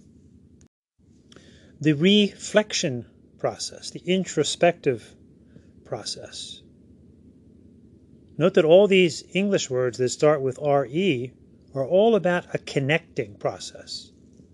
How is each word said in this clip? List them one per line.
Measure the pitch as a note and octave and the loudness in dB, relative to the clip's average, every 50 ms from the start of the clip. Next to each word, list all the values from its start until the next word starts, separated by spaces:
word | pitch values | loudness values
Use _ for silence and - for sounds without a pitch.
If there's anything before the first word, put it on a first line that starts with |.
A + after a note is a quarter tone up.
| _ _ _ - _ - _ - _ _ _ _ - _ _ _ _ _ _ _ _ _ _ _ _ _ - - - - - - - _ _ _ | _ _ _ -20 _ -20 _ -20 _ _ _ _ -20 _ _ _ _ _ _ _ _ _ _ _ _ _ -20 -20 -20 -20 -20 -20 -20 _ _ _
The | C#3+ D3+ D3+ | 0 0 0
reflection | C#3 E3 G3 G3+ G#3 G#3 G3 - - - - - G#3+ G#3+ G#3+ - - - D3+ B2 A#2+ A2+ - _ _ _ _ _ _ | 2 2 4 4 4 2 0 -4 -10 -14 -2 0 0 0 0 -4 -6 -4 -4 -6 -8 -10 -14 _ _ _ _ _ _
process, | - B2 G#2+ - - - - - - - | -6 -6 -6 -8 -12 -14 -14 -16 -18 -16
the | - C#3 - | -16 -12 -4
introspective | E3+ F#3 F#3+ F3 - - D#3+ C#3+ - - - F3 E3+ E3+ - - D3 B2 G#2+ - - - _ - _ _ _ _ _ _ - _ - _ - - | -2 -2 -2 -2 -4 -2 -2 -2 -2 0 2 2 2 2 0 -2 -4 -4 -4 -10 -18 -20 _ -20 _ _ _ _ _ _ -20 _ -20 _ -20 -14
process. | - C3+ G#2+ - - - - - - - - - - - - - - _ _ _ _ - _ _ - _ _ _ - _ - _ - _ _ _ - - - - - - _ _ _ - _ _ _ - | -12 -12 -12 -10 -12 -14 -14 -16 -18 -18 -18 -16 -18 -18 -20 -20 -20 _ _ _ _ -20 _ _ -20 _ _ _ -20 _ -20 _ -20 _ _ _ -20 -20 -20 -20 -20 -20 _ _ _ -20 _ _ _ -4
Note | - D3+ F#3+ - | 0 0 2 4
that | G3 E3 | 4 6
all | D3+ E3+ F#3+ G#3 | 8 8 8 8
these | F#3+ G3 F#3 F3+ D#3+ - - - - | 6 6 4 4 2 0 -6 -14 -8
English | - F3+ G3+ G3+ G3 D#3+ - - | -4 -4 -2 0 -2 -2 -2 -4
words | B2+ B2+ B2+ B2 G#2+ A#2 | -4 -2 -2 -2 -2 -2
that | B2+ A#2+ | -4 -4
start | - - D#3 D3+ D#3 C#3 | -2 2 2 2 2 2
with | C3+ C3 A#2+ - | -2 -6 -6 -4
R | D3 D3 C#3 C#3 - | -2 0 0 0 0
E | A2 C#3 E3+ G3 F#3+ C#3 A#2+ B2+ C3 - _ - _ - _ _ _ - | -2 -4 -2 0 0 -2 -2 -6 -10 -14 _ -20 _ -20 _ _ _ -8
are | C3+ C3+ | -6 -4
all | A#2+ E3+ F#3+ G#3+ A#3 A3+ | 0 2 4 4 4 2
about | G3 D#3 F3+ F3 F3 - - - | 2 2 0 -2 -2 -4 -6 -10
a | - | -10
connecting | - - - D3 C3+ C3+ D#3 E3 - _ - - A#2 G2+ G2+ | -10 -6 -4 -4 0 0 -2 -2 -2 _ -10 -10 -10 -10 -12
process. | - - C3+ F#2+ - - - - - - - - - - - _ _ _ _ _ - - _ | -8 -6 -6 -6 -8 -14 -18 -18 -18 -18 -16 -18 -18 -18 -20 _ _ _ _ _ -20 -20 _